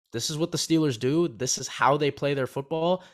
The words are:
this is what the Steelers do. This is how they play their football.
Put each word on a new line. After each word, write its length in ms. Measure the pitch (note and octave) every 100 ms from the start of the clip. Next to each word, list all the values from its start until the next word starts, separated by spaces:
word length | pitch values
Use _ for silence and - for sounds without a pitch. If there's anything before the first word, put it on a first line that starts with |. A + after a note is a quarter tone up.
| _
this 200 | A#2 -
is 80 | D3+
what 120 | E3+
the 80 | E3
Steelers 400 | - D#3+ D#3 A2+
do. 300 | B2 D3+ E3+
This 300 | G#2+ B2 -
is 100 | G#2+
how 280 | - A#2+ D3
they 140 | D3
play 240 | C#3 C#3+
their 120 | C#3 B2+
football. 580 | - C#3 D#3+ E3 F3+ -